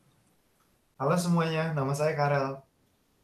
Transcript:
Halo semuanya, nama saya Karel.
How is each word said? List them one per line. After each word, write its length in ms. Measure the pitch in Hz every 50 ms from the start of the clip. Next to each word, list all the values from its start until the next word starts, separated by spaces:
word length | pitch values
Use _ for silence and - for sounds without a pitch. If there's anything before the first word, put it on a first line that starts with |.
| _ _ _ _ _ _ _ _ _ _ _ _ _ _ _ _ _ _ _ -
Halo 160 | 131 147 175
semuanya, 560 | 180 175 175 170 170 160 160 160 160 160 165
nama 240 | 156 147 135 135 143
saya 240 | 143 151 156 156 143
Karel. 400 | 143 143 143 139 135 135 135 139 - _ _ _ _ _ _ _ _ _ _ _